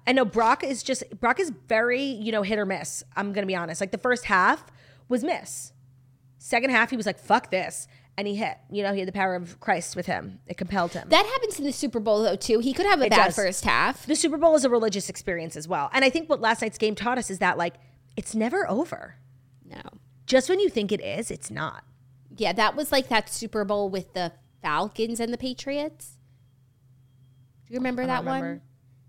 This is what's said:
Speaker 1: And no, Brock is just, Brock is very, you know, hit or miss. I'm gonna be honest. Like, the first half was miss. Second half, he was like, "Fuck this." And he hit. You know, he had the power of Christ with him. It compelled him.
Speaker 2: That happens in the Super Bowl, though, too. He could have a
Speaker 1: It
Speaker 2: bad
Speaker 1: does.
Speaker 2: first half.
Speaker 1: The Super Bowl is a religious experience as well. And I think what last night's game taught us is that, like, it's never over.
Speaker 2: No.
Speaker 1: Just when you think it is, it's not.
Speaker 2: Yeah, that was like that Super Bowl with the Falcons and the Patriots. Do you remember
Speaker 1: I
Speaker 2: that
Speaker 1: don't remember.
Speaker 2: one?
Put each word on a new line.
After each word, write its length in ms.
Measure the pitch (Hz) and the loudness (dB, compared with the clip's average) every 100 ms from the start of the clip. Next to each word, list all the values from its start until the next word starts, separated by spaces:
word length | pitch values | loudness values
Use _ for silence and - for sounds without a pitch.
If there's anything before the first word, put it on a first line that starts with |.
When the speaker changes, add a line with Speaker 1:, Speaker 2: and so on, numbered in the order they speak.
| - | 2
Speaker 1:
And 80 | |
no, 100 | 262 | 2
Brock 380 | 233 214 226 269 | 2 4 4 4
is 220 | 294 254 | 0 -4
just, 180 | - 254 - 208 | -4 -4 -6 -2
Brock 220 | 240 247 | 0 2
is 100 | 359 208 - | -2 -6 0
very, 340 | 220 240 247 | 2 2 0
you 300 | 277 233 214 | -2 -4 -2
know, 120 | 220 | 0
hit 180 | 196 214 | 0 0
or 40 | |
miss. 380 | 196 185 170 - - - | 0 -2 -6 -10 -8 -6
I'm 160 | 202 | -4
gonna 160 | 202 196 | -2 -2
be 80 | 185 | -2
honest. 240 | 170 165 | -4 -4
Like, 100 | 196 | -4
the 80 | 202 | -2
first 280 | 254 247 - | 0 0 2
half 400 | 196 190 285 - - - - - | 4 6 4 -2 -20 -20 -20 -4
was 160 | 247 | -2
miss. 480 | 277 311 - - - - - _ _ _ _ _ | 0 -4 -6 -12 -14 -18 -20 _ _ _ _ _
Second 320 | - 233 262 | -4 0 2
half, 200 | 240 233 | 4 2
he 60 | 254 | 0
was 80 | 208 | -4
like, 120 | - | -4
"Fuck 320 | - 220 - | 2 2 2
this." 380 | 190 165 - - - _ - | -2 -2 -8 -14 -18 _ -8
And 120 | 202 | -4
he 80 | 202 | -4
hit. 200 | 208 - - | -4 -6 -8
You 140 | 202 | -4
know, 80 | 202 | -2
he 80 | 196 | -2
had 80 | 185 | -2
the 40 | |
power 220 | 196 190 | 0 0
of 240 | 180 175 - | 0 -6 -6
Christ 380 | - 180 - - | -2 -2 -2 -6
with 100 | 175 | -4
him. 320 | 113 78 185 - | -4 -6 -14 -12
It 100 | - | -8
compelled 360 | 180 196 175 | -4 -2 -2
him. 160 | - - | -4 4
Speaker 2:
That 180 | 320 415 | 4 4
happens 320 | 508 453 359 | 0 -4 -4
in 60 | |
the 80 | 285 | -4
Super 260 | 247 277 233 | -4 -4 -2
Bowl, 240 | 208 208 | 2 2
though, 140 | 220 190 | 2 0
too. 240 | - 226 | 2 2
He 120 | 240 | 2
could 140 | 269 392 | 0 2
have 140 | 359 | 4
a 60 | 233 | 6
Speaker 1:
It 40 | |
Speaker 2:
bad 160 | 208 190 | 6 6
Speaker 1:
does. 80 | |
Speaker 2:
first 300 | 180 190 202 | 4 0 0
half. 420 | 226 165 196 269 - | 2 4 2 0 -2
Speaker 1:
The 80 | |
Super 220 | 302 330 294 | 0 0 4
Bowl 180 | 330 | 6
is 100 | 311 | 6
a 60 | 254 | 6
religious 380 | 233 220 196 - | 2 2 -2 -6
experience 480 | 185 - 175 165 156 | -8 -6 -6 -6 -10
as 100 | 156 | -4
well. 240 | 175 143 | -2 -2
And 120 | 269 | 2
I 60 | 269 | 2
think 180 | 320 320 | 2 0
what 120 | 262 | 2
last 220 | 220 226 | 2 0
night's 160 | 220 - | -2 0
game 160 | 214 | -2
taught 240 | 208 208 254 | 0 -2 -2
us 120 | - | -4
is 100 | 190 | 0
that, 180 | 185 165 | 2 2
like, 160 | 170 - - _ _ - | 0 -4 -16 _ _ -10
it's 200 | - 220 | -6 -2
never 320 | 220 359 392 | 0 0 0
over. 460 | 208 349 - - - - - _ _ | 0 -2 -6 -12 -20 -20 -20 _ _
Speaker 2:
No. 180 | - - - - _ _ | -20 -20 -18 -20 _ _
Speaker 1:
Just 240 | - 254 254 | 2 4 4
when 120 | 370 | 2
you 100 | 403 | 2
think 200 | - 202 | 2 0
it 80 | 202 | -2
is, 280 | 95 147 233 | -4 -6 -8
it's 200 | - - | -10 -10
not. 340 | 131 156 55 - _ _ _ - | -6 -6 -8 -18 _ _ _ -18
Speaker 2:
Yeah, 200 | - 214 | -4 -2
that 200 | 190 214 | 2 2
was 160 | - 294 | 0 0
like 180 | 277 269 | 0 2
that 200 | 226 - | 0 0
Super 360 | - 226 220 196 | -6 -6 -4 -2
Bowl 240 | 208 202 | -2 -2
with 240 | 190 180 | -4 -6
the 180 | 190 170 - _ _ | -4 -6 -6 _ _
Falcons 580 | 170 151 208 - 226 233 | -2 -2 -2 -4 -4 -4
and 100 | 233 | -4
the 40 | 240 | -4
Patriots. 800 | 262 247 - 285 302 302 - - _ _ _ _ _ _ _ _ _ _ _ _ _ _ - | -6 -8 -6 -4 -4 -8 -18 -20 _ _ _ _ _ _ _ _ _ _ _ _ _ _ -10
Do 80 | |
you 40 | 240 | -4
remember 240 | 254 247 | -2 -2
Speaker 1:
I 40 | 254 | -2
Speaker 2:
that 100 | 254 | -2
Speaker 1:
don't 100 | 180 | -2
remember. 220 | 262 262 | -2 -4
Speaker 2:
one? 120 | 277 - _ _ _ | -8 -14 _ _ _